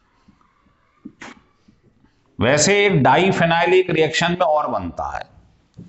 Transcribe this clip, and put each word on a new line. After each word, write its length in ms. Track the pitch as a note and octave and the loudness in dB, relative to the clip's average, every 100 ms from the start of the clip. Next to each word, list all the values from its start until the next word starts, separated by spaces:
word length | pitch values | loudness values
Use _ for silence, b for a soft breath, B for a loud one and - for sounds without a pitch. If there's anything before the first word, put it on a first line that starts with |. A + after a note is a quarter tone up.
| _ _ _ _ _ _ _ _ _ _ - - - - _ _ _ _ _ _ _ _ _ - | _ _ _ _ _ _ _ _ _ _ -20 -20 -20 -20 _ _ _ _ _ _ _ _ _ -4
वैसे 460 | A#2 D3 D3 G3+ G3+ | 0 2 2 2 2
एक 160 | E3 | 2
diphenile 680 | B2+ D3 F#3+ F3+ E3 E3+ F3+ | 4 4 2 2 0 2 2
एक 160 | F#3 F#3 | 2 2
रिएक्शन 400 | D#3+ D#3 - E3+ | 0 0 0 -2
में 140 | F3 F3 | 0 0
और 200 | D3+ C#3 | 0 -2
बनता 400 | G#2+ F2 D#2 C#2+ | -6 -8 -10 -10
है, 140 | B1+ - - _ _ _ - | -10 -16 -20 _ _ _ -20